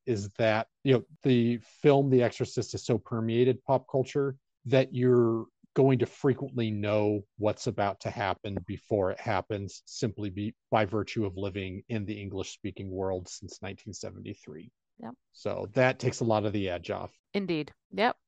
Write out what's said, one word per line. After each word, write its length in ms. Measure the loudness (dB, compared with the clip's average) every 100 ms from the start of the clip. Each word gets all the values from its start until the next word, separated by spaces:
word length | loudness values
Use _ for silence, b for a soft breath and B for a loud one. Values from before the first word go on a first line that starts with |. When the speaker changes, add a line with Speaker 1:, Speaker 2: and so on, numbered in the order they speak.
| -4
Speaker 1:
is 240 | -4 -4 0
that, 300 | 2 2 -2 _
you 100 | 2
know, 100 | 2 2 -4
the 360 | 2 4 4 0 -6 _
film 280 | 4 6 6
The 120 | 4
Exorcist 520 | 4 0 -6 -4 -6 -6
is 100 | -2
so 120 | -2
permeated 640 | -2 -4 0 2 2 2
pop 220 | 0 -2 0
culture 460 | -2 0 0 -2 -4 _ _ 0
that 280 | 2 2
you're 520 | 2 4 6 6 2 -4 _ _
going 260 | 4 4 4
to 60 | 2
frequently 640 | 0 0 0 -2 -2 -2
know 500 | -2 0 2 2 0 -4 -4
what's 300 | -2 -2 -4
about 340 | -2 -2 -2
to 80 | -6
happen 480 | -4 -4 -4 -6 -8 -8
before 440 | -10 -2 0 0
it 80 | -2
happens, 640 | -2 -2 -2 -6 -8 -12 -18
simply 440 | -6 -6 -4 -8
be, 240 | -6 -8 -10 _
by 140 | 2
virtue 420 | 2 0 -4 -4 -4
of 120 | -4
living 460 | -6 -6 -8 -8 -8
in 160 | -6 -6
the 140 | -8
English-speaking 680 | -8 -8 -8 -10 -12 -10 -8
world 380 | -6 -4 -4 -8
since 300 | -14 -16 -14
nineteen 320 | -14 -12 -14
seventy-three. 760 | -14 -14 -14 -14 -16 -16 -18 -18 _ _ _
Speaker 2:
Yep. 100 | -18 -18 _
Speaker 1:
So 360 | -12 -8 -6 -4
that 260 | 2 2 2
takes 200 | -2 -2
a 40 | 0
lot 200 | 2 0
of 80 |
the 160 | -2 -2
edge 200 | -4 -6
off. 220 | -8 -8 _ _
Speaker 2:
Indeed. 380 | -6 -4 -4 -6 -12 _
Yep. 240 | -2 -2 -2